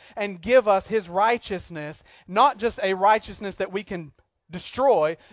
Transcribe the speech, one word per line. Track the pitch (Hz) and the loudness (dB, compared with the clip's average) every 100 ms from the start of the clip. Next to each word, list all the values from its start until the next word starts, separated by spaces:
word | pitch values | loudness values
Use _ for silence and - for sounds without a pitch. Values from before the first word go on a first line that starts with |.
| - | -18
and | - 208 180 | -8 -8 -8
give | 175 254 214 | 2 2 4
us | 196 - | 0 0
his | 214 175 | -6 -4
righteousness, | 180 220 240 - 190 - 165 147 160 _ _ - | -2 0 0 -4 -10 -10 -12 -12 -14 _ _ -6
not | 185 277 247 | 4 4 4
just | 226 - | -6 -2
a | 196 190 | -2 2
righteousness | 196 214 214 196 202 - | 4 4 0 -12 -12 -6
that | 190 | -6
we | 190 | -6
can | 190 185 151 _ _ _ _ | -8 -12 -12 _ _ _ _
destroy, | 175 - - 269 202 151 165 _ | -16 -12 0 2 4 2 -2 _